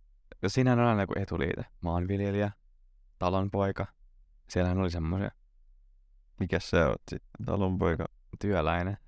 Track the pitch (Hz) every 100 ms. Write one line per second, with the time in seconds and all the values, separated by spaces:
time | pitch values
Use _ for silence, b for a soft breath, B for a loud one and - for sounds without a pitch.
0 | - _ - - - 131 127 120 120 110
1 | 95 - 98 82 71 - - - 87 85
2 | 90 98 101 101 101 - _ _ _ _
3 | _ _ 90 95 98 98 98 98 95 _
4 | - - - - - 92 90 92 95 85
5 | 80 95 101 - _ _ - - - _
6 | _ - _ - 92 87 - 87 78 50
7 | - - - - 110 95 95 92 85 82
8 | 82 - - - 101 95 78 85 90 101